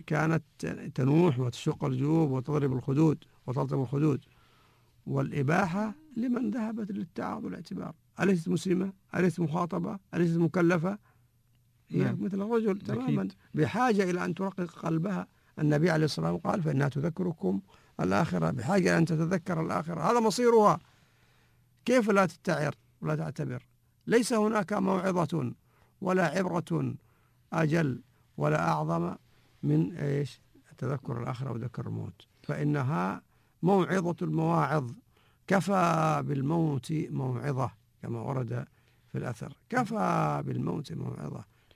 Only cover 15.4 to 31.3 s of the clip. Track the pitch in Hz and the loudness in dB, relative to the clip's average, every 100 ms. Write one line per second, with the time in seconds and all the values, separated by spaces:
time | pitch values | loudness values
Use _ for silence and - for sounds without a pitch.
15.4 | _ - 151 147 170 160 156 - 165 175 | _ -2 2 4 4 2 0 0 -2 -2
16.4 | - - 156 135 139 143 135 165 180 165 | -2 0 0 2 0 0 -4 -2 -4 -2
17.4 | 185 196 - - _ - - 196 - 175 | -2 -2 -6 -20 _ -4 0 2 2 0
18.4 | 160 131 113 202 180 175 165 156 165 185 | 0 0 0 2 4 4 2 2 0 -2
19.4 | - 165 160 - 156 165 165 240 220 220 | -2 -4 -2 -4 -4 -2 2 4 2 4
20.4 | 240 233 208 160 - _ _ _ _ _ | 6 8 6 4 -4 _ _ _ _ _
21.4 | _ _ _ _ - 254 214 202 190 - | _ _ _ _ 2 4 6 4 4 2
22.4 | - 151 147 - _ _ 156 156 156 143 | -4 -2 -2 -4 _ _ -4 -2 -4 -6
23.4 | 139 123 - _ _ _ - 220 226 233 | -8 -8 -14 _ _ _ 2 2 4 2
24.4 | 214 226 170 202 190 190 185 180 165 165 | 2 0 0 -2 0 0 0 0 0 -2
25.4 | 123 117 _ _ _ _ 185 185 170 160 | -4 -6 _ _ _ _ -2 2 2 0
26.4 | 185 170 165 160 131 120 _ _ _ _ | -2 -2 -2 -2 -2 -6 _ _ _ _
27.4 | _ 160 160 170 151 - - _ _ - | _ -2 2 2 0 -2 -10 _ _ -2
28.4 | 151 156 165 156 156 170 175 - _ _ | 0 2 0 0 0 -2 -2 -6 _ _
29.4 | _ _ 143 151 165 170 147 143 143 - | _ _ 0 2 2 -2 -2 -2 -4 -8
30.4 | _ - _ - 127 139 - 120 120 | _ -20 _ -8 -4 -4 -6 -6 -6